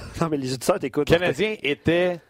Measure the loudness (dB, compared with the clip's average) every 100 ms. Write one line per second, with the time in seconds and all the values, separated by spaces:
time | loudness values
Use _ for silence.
0 | -6 -4 -2 -2 -4 -4 0 0 0 -2
1 | 2 2 2 0 -2 -2 -4 -2 2 2
2 | 2 -2 _